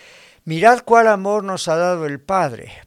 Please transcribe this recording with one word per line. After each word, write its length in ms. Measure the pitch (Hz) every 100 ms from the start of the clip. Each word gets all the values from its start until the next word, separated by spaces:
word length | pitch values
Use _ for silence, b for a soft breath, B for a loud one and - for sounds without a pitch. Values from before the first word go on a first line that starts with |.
| B B B B
"Mirad 360 | 165 160 214 247
cuál 220 | - 233 220
amor 380 | 202 196 208
nos 240 | 196 185 175
ha 80 | 160
dado 280 | 180 175
el 140 | 156 143
Padre 540 | - 190 151 117 117 -